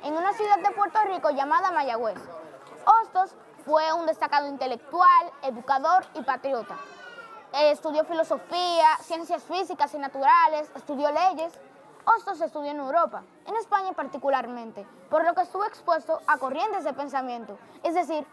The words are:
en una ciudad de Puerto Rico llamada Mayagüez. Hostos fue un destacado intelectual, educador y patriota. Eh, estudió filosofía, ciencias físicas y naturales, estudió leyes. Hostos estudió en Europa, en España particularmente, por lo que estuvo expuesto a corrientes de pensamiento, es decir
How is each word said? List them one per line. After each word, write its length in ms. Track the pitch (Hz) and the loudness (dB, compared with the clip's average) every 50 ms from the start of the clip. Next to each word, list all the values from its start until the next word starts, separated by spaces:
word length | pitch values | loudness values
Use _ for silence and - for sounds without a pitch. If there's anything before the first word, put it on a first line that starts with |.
| 233 | -6
en 120 | 285 302 | -6 -4
una 160 | 330 349 392 403 | -2 -2 -2 -2
ciudad 240 | 427 427 415 415 349 | -2 2 2 2 4
de 120 | 330 403 | 4 -2
Puerto 260 | 392 392 403 359 - 440 427 | 0 0 -2 0 2 0 0
Rico 260 | 403 381 339 - 311 | 2 0 0 0 0
llamada 420 | 294 262 269 285 311 349 370 381 | 0 0 0 2 2 2 2 2
Mayagüez. 460 | 349 311 285 262 233 226 240 214 185 165 - - - - - - - - - - - - - | 0 0 -2 0 -2 -2 -2 -4 -4 -6 -12 -16 -16 -16 -16 -18 -20 -20 -20 -20 -20 0 6
Hostos 500 | - 427 453 440 - - 370 381 381 - - - - - - 320 | 6 6 6 6 2 0 0 0 0 -2 -20 -20 -20 -20 -16 -4
fue 260 | 269 302 311 311 320 320 | 2 2 2 4 2 0
un 120 | 339 339 | 0 0
destacado 420 | 311 320 - 320 285 285 294 294 | -2 -2 -2 -2 0 2 0 0
intelectual, 840 | 285 277 277 277 262 247 240 - 277 277 339 370 381 392 - - - - - - | 0 -6 -6 -4 -6 -6 -8 -10 -8 2 6 6 8 8 6 4 0 -12 -6 -6
educador 640 | 262 240 226 - - 277 262 269 320 359 370 370 - - | -6 -6 -6 -2 -2 -2 0 2 4 2 2 2 0 -12
y 80 | 311 247 | -8 -4
patriota. 540 | - 262 254 - 277 269 240 208 - - 1077 - - - - - - - - - - - - - - - | -4 -4 -4 -2 -4 -4 -4 -6 -8 -12 -14 -14 -18 -20 -20 -20 -18 -18 -18 -18 -18 -20 -20 -18 -8 0
Eh, 180 | 277 302 302 | 4 4 4
estudió 340 | 294 - - 320 294 302 311 | 4 2 -2 -2 0 0 0
filosofía, 920 | 311 349 320 320 320 320 240 - - 320 349 359 349 339 330 320 311 311 - | 0 0 -2 0 0 -2 -4 -4 -6 -4 -2 0 0 2 6 6 6 4 2
ciencias 420 | - - 339 320 339 - 349 302 - | -4 -8 -8 -8 -4 -6 -6 -6 -6
físicas 500 | - 320 370 392 302 381 - 294 285 - | -6 -4 -4 -4 -4 -2 -4 -4 -4 -2
y 60 | 302 | -8
naturales, 720 | 277 269 - 277 269 277 - 339 339 311 311 302 302 294 - | -8 -8 -6 0 4 6 6 8 6 4 2 0 -4 -6 -12
estudió 380 | 269 - - 294 254 294 294 | -16 -10 -8 -6 -2 0 0
leyes. 420 | 294 311 359 381 349 285 320 339 - - - - - - - - - - - | 2 2 2 2 2 0 -6 -8 -8 -14 -20 -20 -20 -20 -20 -20 -20 -6 2
Hostos 340 | - 453 453 - 403 381 302 | 2 2 2 2 -6 -6 -4
estudió 320 | 330 302 - 311 294 285 | -6 -6 -6 -8 -8 -6
en 80 | 294 294 | -6 -8
Europa, 440 | 277 262 285 339 330 262 - 196 196 _ _ _ _ | -6 -2 0 0 0 0 -2 -12 -16 _ _ _ _
en 120 | 339 392 | -8 -8
España 340 | 453 415 - 415 403 381 381 | -8 -4 -2 -2 -2 -2 -4
particularmente, 960 | - - 294 262 - 269 233 277 269 262 233 233 247 240 233 226 214 208 196 - - - - - | -6 -6 -8 -8 -10 -6 -2 -2 -2 -2 -2 -6 -12 -14 -14 -14 -16 -16 -18 -18 -20 -20 -8 -2
por 140 | 285 311 320 | 0 2 2
lo 100 | 339 339 | 2 0
que 60 | - | 0
estuvo 240 | 359 - - 370 415 | -2 -2 -2 -4 -4
expuesto 560 | 427 - - - - 339 320 320 - 320 302 - | -4 -6 -6 -2 -2 -2 -2 0 -4 -6 -4 0
a 100 | - 302 | 0 0
corrientes 480 | 269 262 262 262 302 370 440 415 392 294 | 0 0 -6 -4 -4 -4 -4 -4 -4 -4
de 80 | 302 269 | -6 -6
pensamiento, 680 | 262 285 285 240 269 262 254 240 233 226 208 202 - - - - - - | -6 -10 -6 -6 -6 -6 -6 -8 -10 -12 -14 -16 -18 -20 -20 -20 -6 -4
es 100 | 339 320 | -2 0
decir 320 | 359 339 254 320 302 285 - | 0 -2 -2 -4 -6 -6 -8